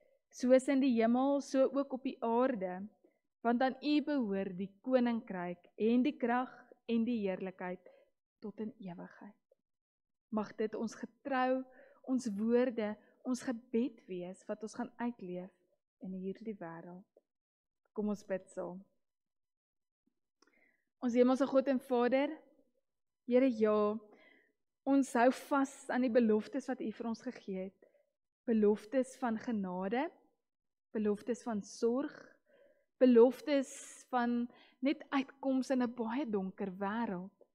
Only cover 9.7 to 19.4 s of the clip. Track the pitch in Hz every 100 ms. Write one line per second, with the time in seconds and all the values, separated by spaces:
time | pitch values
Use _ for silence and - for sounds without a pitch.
9.7 | _ _ _ _ _ - 214 202 - 214
10.7 | - 220 - - _ 285 262 254 262 262
11.7 | - - _ - 262 233 196 226 240 262
12.7 | 226 208 208 _ _ 254 247 - 233 -
13.7 | 226 269 - - 180 175 185 - 208 214
14.7 | - 240 - 240 240 180 180 190 _ _
15.7 | _ _ - 185 185 190 190 220 196 165
16.7 | 165 175 180 - _ _ _ _ _ _
17.7 | _ _ - 208 202 - 185 190 185 175
18.7 | 185 - _ _ _ _ _